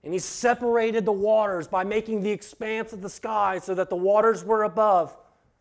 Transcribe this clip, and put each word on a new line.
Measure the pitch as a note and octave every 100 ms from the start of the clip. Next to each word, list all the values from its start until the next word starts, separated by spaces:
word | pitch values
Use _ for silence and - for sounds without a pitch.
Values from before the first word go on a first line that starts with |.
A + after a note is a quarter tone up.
and | -
he | F#3
separated | - - A#3+ A#3+ A#3+ A#3 A3+ A3+ G#3
the |
waters | G3+ G3+ A3 G#3 F3+ D#3
by | F#3+ F#3+
making | G#3+ A3 A3
the | G3
expanse | G#3 - - A3 A3 A3
of | A3
the | F#3+
sky | - A3 G#3+ G3+ F#3
so | F#3 F#3
that | F#3
the | F3+
waters | F#3+ G#3 A3 G3+
were | F3+ A3
above | G#3+ E3+ G#3+ F#3 D#3 - _ _ _ _